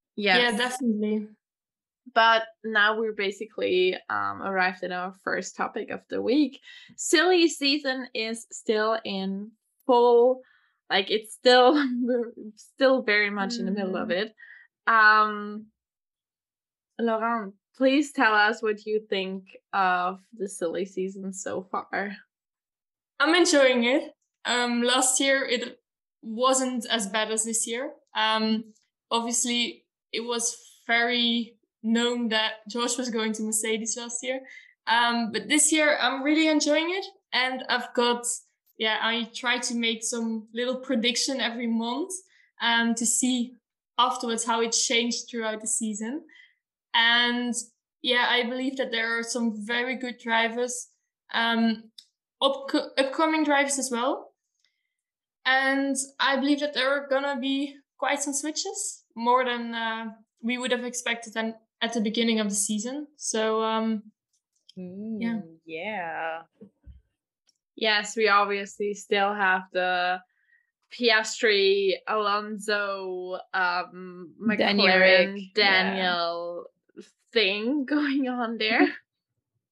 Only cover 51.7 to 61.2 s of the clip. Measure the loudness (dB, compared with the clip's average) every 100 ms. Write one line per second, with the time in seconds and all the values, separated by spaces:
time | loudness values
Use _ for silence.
51.7 | 0 -8 -20 -20 _ _ _ 0 0 -2
52.7 | -2 0 -2 -2 0 0 2 2 2 2
53.7 | -2 -4 -2 -2 -4 -10 _ _ _ _
54.7 | _ _ _ _ _ _ _ 0 2 2
55.7 | 2 0 -2 -6 -2 0 2 2 2 0
56.7 | 0 0 0 0 -2 0 -2 -2 -2 -4
57.7 | -8 _ _ -2 -2 -2 -4 -4 -6 -6
58.7 | -6 -8 -10 _ -4 2 2 2 -2 -6
59.7 | -6 -4 -4 -8 -14 _ _ -6 -4 -2
60.7 | -2 -4 -6 -4 -6